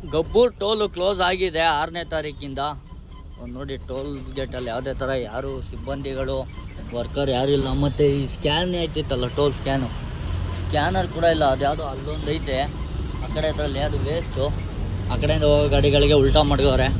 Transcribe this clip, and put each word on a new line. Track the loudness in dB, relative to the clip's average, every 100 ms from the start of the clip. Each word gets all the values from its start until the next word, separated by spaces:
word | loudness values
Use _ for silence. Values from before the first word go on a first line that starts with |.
| -2
ಗಬ್ಬೂರ್ | -2 2 4 4 2
ಟೋಲ್ | -2 0 -2
ಕ್ಲೋಸ್ | 0 -2 2
ಆಗಿದೆ | 2 2 0 2
ಆರನೇ | 2 2 -2 -4 -4
ತಾರೀಕಿಂದ. | -4 -4 -8 -8 -4 -4 -6 -14 -16 -16 -16 -16 -14
ಒಂದ್ | -12
ನೋಡಿ, | -10 -10 -10
ಟೋಲ್ | -8 -8 -6 -8 -8 -8
ಗೇಟಲ್ಲಿ | -6 -6 -6
ಯಾವುದೇ | -6 -6
ಥರ | -4 -2
ಯಾರು | -2 -4 -6 -6 -8
ಸಿಬ್ಬಂದಿಗಳು, | -8 -10 -8 -6 -6 -4 -4 -4 -6 -10 -12 -12 -8 -6
ವರ್ಕರ್ | -4 -2 0
ಯಾರು | 2 4
ಇಲ್ಲ. | 2 2
ಮತ್ತೆ | 2 0 4 4
ಈ | 4 -2
ಸ್ಕ್ಯಾನ್ | -2 0 2 0 0
ಆಯ್ತಿತ್ತಲ್ಲ, | -2 -2 -2 -2 -2
ಟೋಲ್ | 2 2
ಸ್ಕ್ಯಾನು, | 2 -2 0 -2 -4 -6 -6 -4 -2 -2 -4 0
ಸ್ಕ್ಯಾನರ್ | 2 2 2 0
ಕೂಡ | 2
ಇಲ್ಲ. | 4 4
ಅದ್ಯಾವುದೋ | 4 4 0 0
ಅಲ್ಲೊಂದು | -4 -6 -6 -4 -4
ಐತೆ, | -4 -2 -2 -2 -4 -6 -4 -4 -4
ಆ | -4 -2
ಕಡೆ | 0
ಅದ್ರಲ್ಲಿ | 0 -2 0
ಅದು | 0 0
ವೇಸ್ಟು. | -2 -2 -4 -2 -2 -2 -4 -6 -4 -4 -2
ಆ | 0
ಕಡೆಯಿಂದ | 2 4
ಹೋಗೋ | 4 4 4
ಗಾಡಿಗಳಿಗೆ | 4 6 6 6
ಉಲ್ಟಾ | 8 8 6
ಮಡಗವ್ರೆ. | 6 4 4 4 2